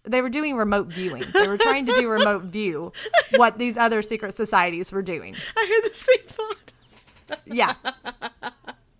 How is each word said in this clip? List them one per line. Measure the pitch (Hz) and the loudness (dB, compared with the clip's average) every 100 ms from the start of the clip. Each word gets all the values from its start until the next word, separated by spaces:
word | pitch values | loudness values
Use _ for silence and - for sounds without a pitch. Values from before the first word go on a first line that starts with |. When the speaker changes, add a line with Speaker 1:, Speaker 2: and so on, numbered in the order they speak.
Speaker 1:
they | 214 254 | -2 -2
were | 254 | 0
doing | 285 302 247 | -2 -2 0
remote | 208 202 175 | 2 0 0
viewing. | 170 185 127 - | -6 -6 -6 0
They | 381 403 | 2 2
were | 403 | 2
trying | 453 285 254 | 2 2 2
to | |
do | 508 233 | 2 2
Speaker 2:
<laughs> | 220 | 4
Speaker 1:
remote | 208 196 | 2 2
view | 180 208 202 151 170 - 440 679 - 262 | -4 -4 -4 -4 -8 -10 2 2 4 6
what | 233 226 | 4 4
these | 247 226 | -4 2
other | 233 220 | 2 2
secret | 214 220 196 | -2 -6 -6
societies | - 214 196 175 170 185 | -6 0 2 2 -2 -6
were | 196 | -6
doing. | 190 156 92 - - - | -6 -8 -10 -14 -6 -2
Speaker 2:
I | 392 440 | 0 0
had | 453 | 0
the | - | -2
same | - 508 - | 2 2 2
thought. | - 440 - - _ _ _ _ _ - 302 - | -10 -10 -10 -16 _ _ _ _ _ -14 -14 -6
Speaker 1:
Yeah. | 233 208 254 262 - 247 240 226 _ | 0 0 0 -8 -8 -14 -12 -14 _
Speaker 2:
<laughs> | 240 _ - - _ _ | -16 _ -20 -20 _ _